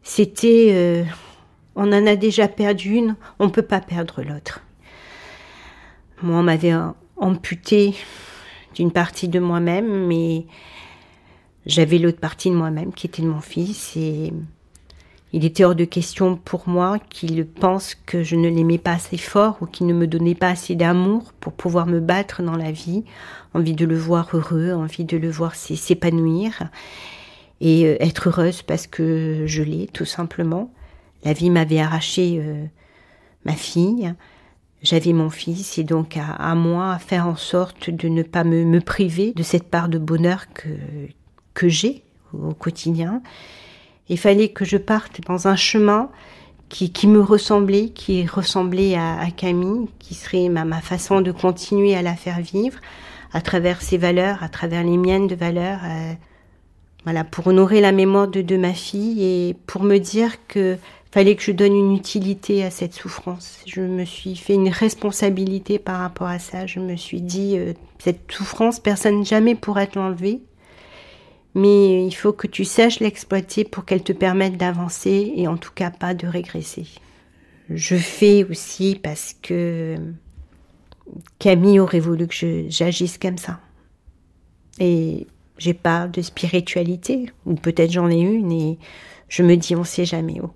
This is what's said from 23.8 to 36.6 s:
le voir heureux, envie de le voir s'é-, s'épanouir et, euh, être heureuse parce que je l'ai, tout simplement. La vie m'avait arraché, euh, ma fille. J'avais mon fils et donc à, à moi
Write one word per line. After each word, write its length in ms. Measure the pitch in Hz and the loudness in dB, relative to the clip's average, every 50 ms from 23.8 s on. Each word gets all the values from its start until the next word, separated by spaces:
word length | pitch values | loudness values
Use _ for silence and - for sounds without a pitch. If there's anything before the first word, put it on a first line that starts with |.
| 165 | 0
le 100 | 160 165 | 0 0
voir 320 | 160 160 165 175 170 170 - - | -2 0 0 0 0 0 0 -2
heureux, 380 | 165 156 - 175 160 165 180 | -4 -2 0 -2 -2 0 0
envie 340 | 180 170 160 160 - - 170 | -2 -2 -4 -6 -6 -8 -6
de 120 | 160 170 | -4 -2
le 120 | 165 160 165 | -2 -2 -4
voir 240 | 156 156 170 165 - | -2 -2 -4 -4 -4
s'é-, 220 | - - - 160 | -10 -10 -10 -8
s'épanouir 880 | 151 - - 175 170 - 170 165 165 165 160 160 170 208 220 220 - - 165 - - - - - - - - - - - - - - - _ _ _ | -8 0 0 0 2 2 0 2 2 2 2 0 0 -2 -4 -6 -8 -12 -12 -12 -18 -20 -20 -20 -20 -20 -20 -20 -20 -20 -20 -20 -20 -20 _ _ _
et, 240 | - 165 160 165 165 | 2 4 6 6 6
euh, 120 | 156 147 - | 4 4 4
être 300 | 143 165 - - - 185 | 2 0 0 0 0 0
heureuse 340 | 165 180 165 175 175 - - | 2 2 2 0 0 -4 -6
parce 240 | - 151 156 - | -4 -4 -4 -4
que 560 | - - - 160 160 160 160 160 160 156 156 156 | -8 -4 -2 0 0 0 0 -2 -2 -2 -2 -2
je 160 | 156 156 156 | -2 -2 -2
l'ai, 240 | 151 151 156 160 190 | -2 -2 -4 -6 -6
tout 200 | - - - - | -8 -8 -8 -8
simplement. 680 | - - - 170 165 - - 170 160 165 180 226 247 _ _ - - - - _ _ _ _ - | -8 -6 -8 -8 -6 -4 -4 -2 -2 -2 -2 -6 -8 _ _ -20 -20 -20 -20 _ _ _ _ -2
La 100 | 151 151 | -2 0
vie 180 | 147 170 180 | 2 4 4
m'avait 280 | 175 170 160 156 160 160 | 4 4 4 2 2 2
arraché, 640 | 156 156 160 160 156 - - 190 185 175 170 160 | 2 0 -2 -4 -4 -4 -2 0 0 0 0 -2
euh, 240 | 151 151 151 147 151 156 _ _ _ _ _ _ _ _ _ _ _ _ _ _ _ | -4 -6 -6 -8 -10 -12 _ _ _ _ _ _ _ _ _ _ _ _ _ _ _
ma 80 | - 160 | -6 -6
fille. 640 | - - - - 170 175 196 233 240 202 170 175 _ - _ _ _ _ _ _ _ _ _ _ _ - | -6 -6 -4 0 0 2 2 0 -2 -2 -6 -6 _ -16 _ _ _ _ _ _ _ _ _ _ _ 0
J'avais 280 | 156 165 165 160 175 | 2 2 2 2 4
mon 200 | 170 165 156 156 | 2 2 2 0
fils 480 | 156 - - 170 170 185 196 - - - | -4 -8 -8 -8 -6 -6 -8 -8 -6 -6
et 40 | 160 | -2
donc 340 | 151 165 160 160 160 - | -2 -2 -2 -2 -4 -6
à, 140 | 160 147 156 - | -8 -8 -8 -8
à 200 | - - 160 165 | -6 -2 0 0
moi 400 | 170 | 2